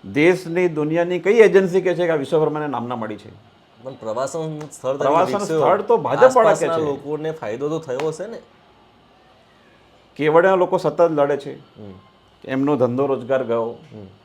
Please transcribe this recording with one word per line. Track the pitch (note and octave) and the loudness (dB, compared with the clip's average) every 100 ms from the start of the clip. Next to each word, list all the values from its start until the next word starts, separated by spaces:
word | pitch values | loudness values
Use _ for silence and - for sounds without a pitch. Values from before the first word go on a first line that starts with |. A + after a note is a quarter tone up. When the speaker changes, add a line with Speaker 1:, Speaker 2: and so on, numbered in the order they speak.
| G2+ | -4
Speaker 1:
દેશની, | A2 D#3+ F3+ E3 E3+ F3+ | 2 4 4 -2 0 0
દુનિયાની | D#3 D3+ E3 F3 F3+ | 0 -2 0 0 -2
કઈ | F3 | 2
એજન્સી | A#3 G#3 G3 F#3+ F#3 | 6 6 6 4 0
કહે | F3+ E3+ | 0 0
છે | F3 | 0
કે | |
આ | D#3+ | 0
વિશ્વભરમાં | C3+ D#3+ D3+ D3+ | 0 0 0 -2
એને | D3+ | -6
નામના | A#2+ A#2+ A#2+ | -6 -6 -6
મળી | A2 G#2 | -8 -10
છે? | G#2 F#2+ _ _ _ _ | -16 -20 _ _ _ _
Speaker 2:
પણ | B2 | -18
પ્રવાસન | C3+ A2 A2 C3+ E3+ D#3+ D3+ D3+ | -12 -8 -6 -6 -6 -8 -10 -14
સ્થળ | - B2+ | -8 -6
તરીકે | C#3 | 0
Speaker 1:
પ્રવાસન | C#3+ D#3 F#3+ G3+ | 2 2 2 -2
Speaker 2:
વિકસ્યો, | G3+ D#3+ | -2 2
Speaker 1:
સ્થળ | C#3+ G3+ | 2 2
તો | G#3 A3+ | 2 0
ભાજપવાળા | C3+ C#3 B3+ B3+ A3 | 2 4 6 6 4
કહે | D3+ D#3+ | 2 0
Speaker 2:
આસપાસના | E3 | -2
Speaker 1:
છે. | D3+ | -4
Speaker 2:
લોકોને | C#3 C#3 D3+ D#3 | -6 -8 -8 -6
ફાયદો | D#3 A2 A#2 D3 | -8 -8 -6 -4
તો | D#3 | -6
થયો | D#3 B2+ D#3 | -6 -4 -4
હશે | D#3 G3+ | -6 -12
ને? | A3+ - _ _ _ _ _ _ _ _ _ _ _ _ _ _ _ _ - | -14 -20 _ _ _ _ _ _ _ _ _ _ _ _ _ _ _ _ -4
Speaker 1:
કેવડિયાના | D3+ D#3+ F#3 F#3+ | 2 4 4 4
લોકો | F3 F3+ | 2 0
સતત | D#3 D#3 | -2 2
લડે | E3+ D3+ C#3+ C#3+ | 2 2 0 0
છે, | C#3+ C#3 | -6 -16
Speaker 2:
હમ. | - - G#2 F#2+ - _ _ _ - | -20 -20 -20 -20 -20 _ _ _ -8
Speaker 1:
એમનો | C3 C#3 D3 | -4 -2 0
ધંધો | B2 B2 C#3 | 0 0 -2
રોજગાર | C3 A#2 C3+ | -4 -2 -4
ગયો, | A#2 A#2 A2+ A#2 - | -2 -4 -4 -10 -18
Speaker 2:
હમ. | A2 G2 G2 | -20 -20 -20